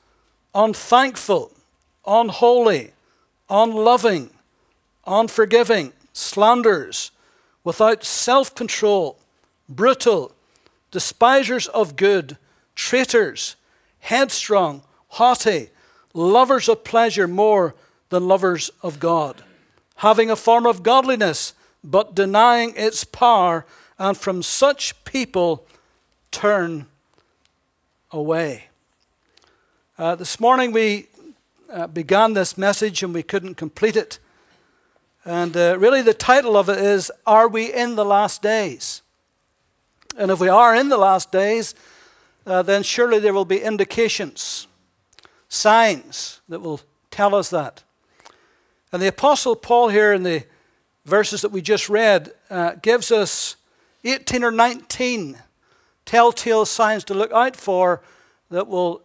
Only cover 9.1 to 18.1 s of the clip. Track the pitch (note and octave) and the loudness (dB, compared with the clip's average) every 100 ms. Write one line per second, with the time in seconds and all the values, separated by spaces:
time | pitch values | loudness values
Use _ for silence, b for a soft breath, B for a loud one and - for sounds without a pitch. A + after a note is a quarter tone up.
9.1 | - _ _ _ _ _ C3 A#3+ B3+ A#3+ | -8 _ _ _ _ _ 0 0 2 2
10.1 | F#3+ C3 _ _ _ _ _ _ F#3 - | 0 -2 _ _ _ _ _ _ -8 -8
11.1 | - A#3 C#4 A3 B3 - - F#3 C#3 G3 | 2 4 4 2 -4 -4 -4 -4 0 0
12.1 | G3 C#3 C#3+ _ _ _ - - B3 B3+ | 0 -2 -16 _ _ _ -12 -4 -2 0
13.1 | A#3+ F3 - - - _ _ _ _ - | 0 0 -6 -12 -14 _ _ _ _ -4
14.1 | A#3 C4+ - - G3+ E3 C#3 _ _ _ | -2 -2 -4 0 0 0 -4 _ _ _
15.1 | - A#3+ A#3+ A3+ F3 G#2+ b b b b | 0 2 2 0 -2 -6 b b b b
16.1 | E3 F3 A3 B3+ C4 A3+ A3 - A3+ A#3 | -4 2 4 4 2 0 -2 0 0 0
17.1 | F#3 F3+ F3+ G#3+ G#3 E3+ - b b b | 0 -4 0 2 2 0 -6 b b b